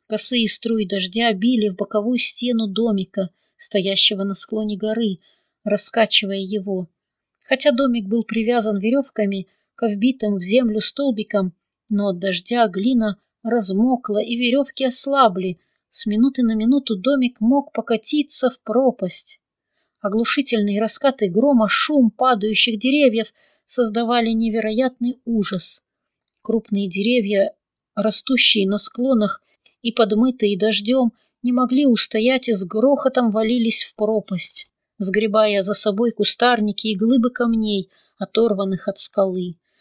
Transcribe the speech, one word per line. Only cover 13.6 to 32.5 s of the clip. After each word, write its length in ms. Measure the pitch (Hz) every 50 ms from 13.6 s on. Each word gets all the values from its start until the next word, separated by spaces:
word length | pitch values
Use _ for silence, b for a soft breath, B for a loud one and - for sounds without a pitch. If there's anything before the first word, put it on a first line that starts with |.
| 202 185 190 196 233 254 262 247 247 - 208 208 220
и 140 | - 240
веревки 480 | 233 247 240 233 277 277 - - - 269
ослабли. 720 | 254 240 - - 269 277 277 262 220 180 190 185 190 180 - _ _ _ _ _ _
С 180 | - - -
минуты 360 | 220 208 214 240 277 269 - 247
на 120 | 226 220
минуту 420 | 214 214 226 269 285 277 - 226
домик 440 | 190 185 262 285 269 254 240 247 -
мог 320 | 214 226 262 285 277 - _
покатиться 800 | - 226 - 233 220 - - - 302 285 - - - - 247
в 100 | 247 -
пропасть. 800 | _ - 214 240 269 254 247 - 190 180 - - - - - - _ _ _ _ _ _ _ _ _ _ _ _
Оглушительные 800 | - 202 190 220 233 - - 294 269 - 240 220 208 208 202 202
раскаты 480 | 220 214 - - - 277 262 - 220 190
грома, 400 | 170 208 247 285 285 240 220 196
шум 420 | - - - - 302 285 247 220
падающих 680 | - - 254 262 247 202 190 214 214 - - 240 220 208
деревьев 540 | 220 254 269 302 294 254 214 226 220 - b b b b b b b
создавали 680 | - - - 247 220 208 233 233 226 240 240 233 226
невероятный 880 | 226 226 226 226 208 226 214 220 220 220 254 247 254 _ 240 240 247 - _
ужас. 580 | - 233 220 196 - 202 180 - - - - - _ _ _ _ _ _ _ _ _ _ _ _
Крупные 460 | - 220 226 220 - 214 202 202 190
деревья, 640 | 170 190 202 226 247 247 208 196 208 196 196 - - _ _ _ _ _ _ _ _
растущие 720 | - 202 220 208 - - - 262 240 - - - 214 190 190
на 100 | 202 208
склонах 640 | - - - - 247 269 269 226 208 196 - - b b b b b b b b -
и 100 | 233 226
подмытые 680 | - 220 196 214 208 240 262 247 254 220 202 202 180
дождем, 540 | 202 220 214 214 208 214 254 269 254 233 - _ _ _ _ _ -
не 100 | 247 247
могли 340 | 247 254 240 254 262 294
устоять 600 | 269 233 208 - - - 220 220 247 262 262 254
и 40 | 240